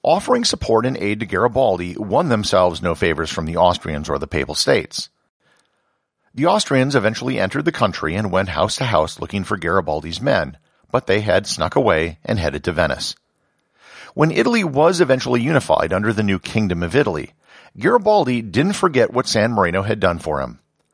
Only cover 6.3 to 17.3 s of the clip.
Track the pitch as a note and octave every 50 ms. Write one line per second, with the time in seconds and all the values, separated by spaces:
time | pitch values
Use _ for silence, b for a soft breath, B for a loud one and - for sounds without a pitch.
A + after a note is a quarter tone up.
6.3 | _ B2 D3 F3 G3+ G#3+ - - C#3+ C3 C3 C#3+ C#3 C3 G2 G2+ A2+ - A#2+ C3
7.3 | B2+ G#2+ G2 F#2 - - - - - - A#2 G2 E2+ - - D#2 E2 G2+ G#2+ G2
8.3 | F2 F#2 G2 F#2 D#2+ D2+ D#2+ A2 - - C3+ B2 F2+ D#2+ D#2 D#2 - - - -
9.3 | G2 G2+ F#2 - G2+ F#2+ E2+ E2+ F2 G2 E2 D#2 D2+ D#2 D#2+ E2 D#2 E2+ A#2+ C#3+
10.3 | C3 F#2 D2+ C2+ - - _ _ _ _ _ _ - C3 - - F#2+ G#2 G#2+ G#2+
11.3 | F2+ F#2+ G2+ - - - D#2 - - - C3 G#2+ E2+ D#2 D#2+ E2+ D#2+ - - -
12.3 | A2+ G2+ D#2+ D2 C#2 C#2+ - F2+ D#2+ D#2+ E2+ D2+ C2 - - - - - _ _
13.3 | _ _ _ _ _ _ B B B B B B B B B B B - D3+ D#3+
14.3 | D3+ - A#3 B3 A#3 A3+ G3 E3 C3 C#3 D3+ E3+ F#3+ E3 - B2+ C3 B2+ - C3
15.3 | B2 A#2+ A#2 D3 E3 C3 - - - - - D#2+ F#2+ F#2+ G#2 A2+ A2 G#2 G#2+ G2+
16.3 | F#2+ F2+ - - - A#2 G#2+ F#2 F2+ E2+ F2 E2+ G#2+ C#3 D3 G#2+ E2+ D2+ - -